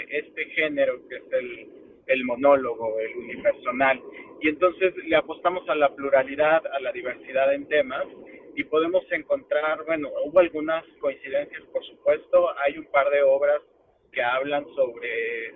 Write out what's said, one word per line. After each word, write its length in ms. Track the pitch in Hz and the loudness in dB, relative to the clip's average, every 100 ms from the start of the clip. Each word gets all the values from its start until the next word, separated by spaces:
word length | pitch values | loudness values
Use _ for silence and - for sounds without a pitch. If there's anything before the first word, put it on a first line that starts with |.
| - 147 | -2 -6
este 260 | - - 156 | -8 -10 -6
género 600 | - 156 143 135 123 - | -2 0 2 0 0 -6
que 80 | - | -16
es 160 | - | -6
el, 380 | 131 123 117 107 - - - - | -4 -4 -10 -16 -20 -20 -8 -2
el 180 | 131 127 | 0 0
monólogo, 760 | 120 139 139 127 113 113 110 | 2 6 6 4 -4 -4 -4
el 160 | 113 120 | -4 -8
unipersonal. 840 | 120 - - - - 123 135 127 - - - - | -10 -2 0 0 -2 2 2 2 -4 -18 -20 -6
Y 80 | 156 | -4
entonces 440 | 151 180 165 190 180 160 | 2 2 2 -2 -2 0
le 100 | 160 | 0
apostamos 540 | 147 160 175 180 180 | 0 -2 -2 -2 -2
a 60 | 156 | 2
la 200 | 143 139 | 2 0
pluralidad, 720 | 139 135 131 139 151 160 - | 2 2 2 0 2 2 0
a 140 | 139 | -6
la 100 | 127 | -6
diversidad 600 | 120 123 - - 131 135 | -6 -8 -10 -6 0 0
en 120 | 143 143 | 0 0
temas, 360 | 151 135 139 185 - - - - - | 0 0 -4 -8 -12 -20 -20 -14 -12
y 80 | 143 | -2
podemos 440 | 151 165 180 - | 0 2 0 -2
encontrar, 720 | 170 151 139 135 147 156 156 156 | -6 -2 -4 -2 -2 -2 -4 -4
bueno, 240 | 160 139 123 139 | -4 -4 -6 0
hubo 140 | 165 | 4
algunas 440 | 175 156 156 160 - _ | 4 2 -4 -4 -6 _
coincidencias, 640 | 147 131 139 139 143 - - | -6 -6 -4 -6 -6 -10 -10
por 140 | 131 - | -10 -10
supuesto. 640 | - - 156 - 180 170 147 | -4 0 0 2 2 2 0
Hay 180 | 143 160 | -4 -4
un 80 | 151 | -2
par 220 | 143 139 | 2 4
de 120 | 143 | 4
obras 400 | 139 139 143 147 - _ _ _ _ | 4 4 2 0 -2 _ _ _ _
que 100 | - | -4
hablan 440 | 123 131 139 143 143 - | 0 0 -2 -4 -4 -2
sobre, 760 | 131 117 120 117 117 117 113 | -2 -2 -6 -4 -4 -6 -10